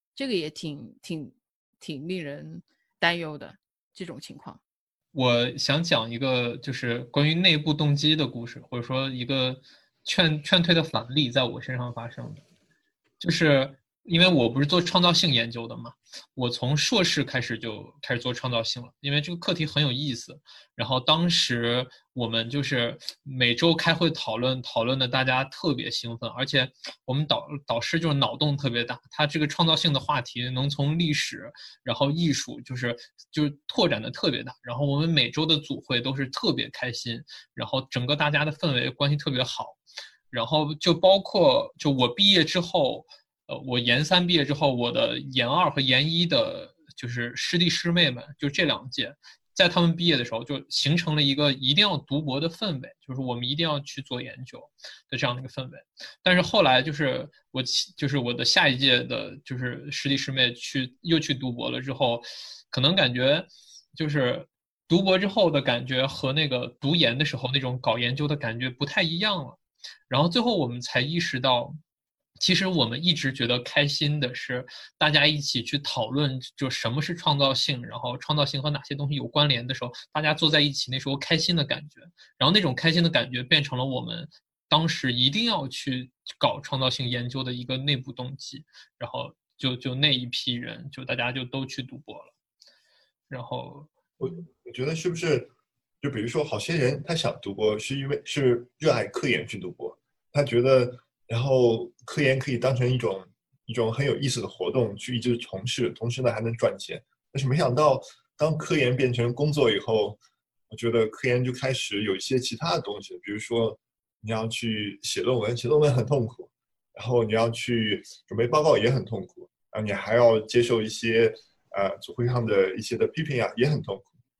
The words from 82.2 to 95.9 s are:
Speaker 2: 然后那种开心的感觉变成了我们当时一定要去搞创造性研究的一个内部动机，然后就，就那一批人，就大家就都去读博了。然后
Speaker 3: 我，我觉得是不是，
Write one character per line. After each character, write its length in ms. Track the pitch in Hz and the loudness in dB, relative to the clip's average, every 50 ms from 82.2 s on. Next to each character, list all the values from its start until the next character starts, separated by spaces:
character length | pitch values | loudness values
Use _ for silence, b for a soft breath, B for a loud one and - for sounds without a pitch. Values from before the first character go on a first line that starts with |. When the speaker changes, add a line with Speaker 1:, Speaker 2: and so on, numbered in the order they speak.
| b b b | b b b
Speaker 2:
然 120 | _ 127 151 | _ 2 4
后 40 | |
那 80 | 190 214 | 6 4
种 140 | 180 139 123 | 4 2 0
开 180 | - - 165 | 2 2 2
心 100 | 156 175 | 4 4
的 60 | 170 160 | 4 4
感 220 | 135 123 113 123 | 4 2 0 0
觉 120 | 127 123 | -4 -6
变 200 | 123 123 165 151 | 0 2 2 2
成 160 | 147 - 131 123 | 2 0 -2 -2
了 60 | 131 | -2
我 160 | 139 127 123 | -2 -4 -4
们 280 | 120 113 113 113 - - b b b _ _ _ _ _ | -6 -8 -10 -10 -12 -14 b b b _ _ _ _ _
当 200 | 151 156 160 165 | 2 4 4 2
时 240 | - - - 131 | 0 0 -2 -2
一 180 | 123 123 127 139 | 0 2 2 2
定 160 | 151 214 233 | 2 0 -2
要 200 | 233 214 165 139 127 | 0 -2 -2 -4 -6
去 420 | - - - 139 127 127 127 - _ _ _ - - _ | -8 -6 -4 -4 -4 -4 -6 -10 _ _ _ -18 -4 _
搞 220 | - 127 - 147 | 0 0 0 -2
创 200 | - - 139 131 | -6 -6 -4 -2
造 100 | 131 127 | 0 -2
性 180 | - - 127 120 | -2 -2 -4 -4
研 200 | 123 120 120 123 | -4 -4 -4 -6
究 140 | 127 135 | -6 -6
的 100 | 131 127 | -6 -6
一 120 | 123 123 120 | -8 -8 -6
个 120 | 127 131 | -6 -6
内 200 | 131 135 147 143 | -4 0 -2 -2
部 160 | 127 135 135 | -2 -4 -10
动 240 | 123 - 127 127 139 | -10 -10 -10 -10 -10
机， 280 | - - - 135 127 - B B B B B B _ | -12 -14 -16 -16 -16 -20 B B B B B B _
然 100 | 131 - | -12 -10
后 260 | - 127 - - - _ _ _ _ | -8 -10 -10 -10 -14 _ _ _ _
就， 180 | _ - 131 127 | _ -4 -2 -2
就 200 | 123 - 135 127 | -2 -6 -6 -2
那 200 | 131 147 151 135 | 0 2 2 2
一 120 | 123 127 | 0 -2
批 280 | 120 - - - 127 120 | -6 -6 -6 -4 -4 -6
人， 320 | 120 123 117 110 113 120 139 | -6 -6 -8 -10 -12 -14 -14
就 120 | - - 127 | -14 -12 -8
大 120 | 131 127 | -6 -4
家 160 | 123 120 123 | -4 -4 -4
就 120 | 127 131 127 | -4 -6 -8
都 200 | 123 - 135 131 | -6 -6 -6 -6
去 180 | 127 - - | -6 -8 -10
读 140 | 127 - - - | -10 -12 -14 -18
博 180 | - - 107 | -16 -18 -18
了。 180 | - - - _ _ _ _ _ _ b b b b b b b b b b b _ _ _ | -18 -20 -20 _ _ _ _ _ _ b b b b b b b b b b b _ _ _
然 140 | 131 123 | -14 -14
后 460 | 123 - 123 123 123 - - 143 151 _ _ _ _ _ _ _ | -10 -10 -10 -10 -10 -12 -16 -20 -20 _ _ _ _ _ _ _
Speaker 3:
我， 100 | - - 170 - - - _ _ _ | -8 -8 -8 -10 -14 -16 _ _ _
我 60 | 123 | -14
觉 120 | - 123 131 | -8 -4 -4
得 100 | 156 165 | -4 -4
是 140 | 160 - 180 | -2 -2 -4
不 60 | 170 | -4
是， 340 | - 175 160 139 - - - _ _ _ _ _ _ _ _ | -2 0 2 2 2 0 -6 _ _ _ _ _ _ _ _